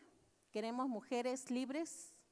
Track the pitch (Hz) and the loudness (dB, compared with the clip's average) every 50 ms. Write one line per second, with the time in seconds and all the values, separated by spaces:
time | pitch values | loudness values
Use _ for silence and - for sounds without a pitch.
0 | - - - - - - - _ _ _ - 214 214 226 233 247 254 277 240 208 | -14 -20 -20 -20 -20 -20 -20 _ _ _ -4 -2 0 0 0 2 2 2 0 -2
1 | - - 254 240 233 254 254 262 - - 247 247 262 233 269 302 339 320 - - | -2 0 0 2 2 2 0 0 0 0 2 2 2 2 0 -2 -2 -2 -4 -10
2 | - - - - - - | -12 -14 -16 -20 -20 -20